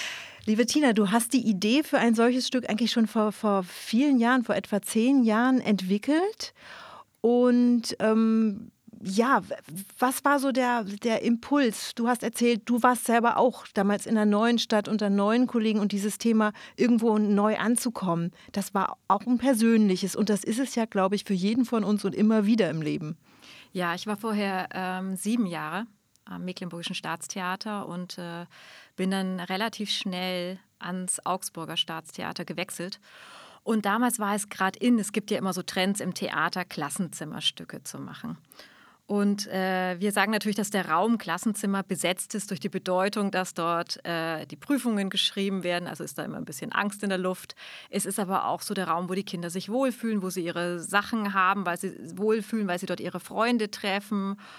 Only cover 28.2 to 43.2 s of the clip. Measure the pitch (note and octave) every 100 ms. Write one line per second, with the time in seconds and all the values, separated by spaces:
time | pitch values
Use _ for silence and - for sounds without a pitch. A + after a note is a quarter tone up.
28.2 | E3+ E3+ F3 - - - - - F#3+ F#3+
29.2 | F#3+ F#3 F3 F#3+ A3 - G3+ - G3 F3+
30.2 | F#3 F3+ F3 F#3 _ _ F3 F#3 F3+ -
31.2 | - F#3 - E3 D#3+ E3+ - E3 - -
32.2 | F#3 - E3 E3 F#3+ - F3+ - - -
33.2 | - - - - - A3 G3 A3 B3 A#3+
34.2 | G3+ G#3 - - F#3+ - B3 A#3 F#3+ G#3+
35.2 | - G#3 F#3+ F3+ - F#3+ F#3+ G3 F3+ -
36.2 | F3+ - E3 F#3 F3 - C#3+ - E3+ -
37.2 | D#3+ - - - E3 - - C#3 C#3 C#3+
38.2 | D#3 E3+ _ - - - - _ - G3+
39.2 | G3+ G3+ G3+ F#3+ F#3+ F#3 F#3 F3 G3+ G3+
40.2 | G3 G#3+ G#3 G3+ G3 G3 E3 D#3+ A3+ A3+
41.2 | E3+ F3 A3+ G#3 G3+ G3 F#3+ F3 F3 F#3
42.2 | - G#3 - F#3 G3+ F#3+ F#3 F#3 G3 G#3